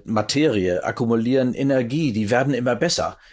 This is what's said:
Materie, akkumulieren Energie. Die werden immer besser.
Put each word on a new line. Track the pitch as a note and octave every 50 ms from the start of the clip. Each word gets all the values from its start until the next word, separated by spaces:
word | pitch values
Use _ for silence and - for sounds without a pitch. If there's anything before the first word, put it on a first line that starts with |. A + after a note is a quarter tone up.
| -
Materie, | - A2 G#2+ G#2 - - C#3 D#3 D#3 A2+ G#2 F#2 F#2 F2 F2+ -
akkumulieren | - G#2+ - A#2+ A2+ A#2 A2+ A2+ A#2+ C3 C3+ B2+ B2+ A#2
Energie. | - C#3 C#3 C#3 C3 B2 A2+ C3 D#3+ E3 C#3 G#2
Die | G#2+ G#2+ G2+
werden | B2 A#2+ C3+ C#3 C#3
immer | A#2+ B2 B2+ A#2+
besser. | G#2+ - F3 - - F2 E2+ - - - -